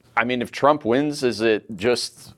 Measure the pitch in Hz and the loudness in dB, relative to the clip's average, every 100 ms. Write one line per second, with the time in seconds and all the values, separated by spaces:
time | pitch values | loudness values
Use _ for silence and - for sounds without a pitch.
0 | _ 117 117 123 110 - 139 151 110 127 | _ -2 0 -2 -4 0 2 2 2 0
1 | 151 143 127 104 113 107 - 95 113 117 | 0 -2 -2 0 2 0 -2 -4 -2 -2
2 | - - - | -4 -12 -20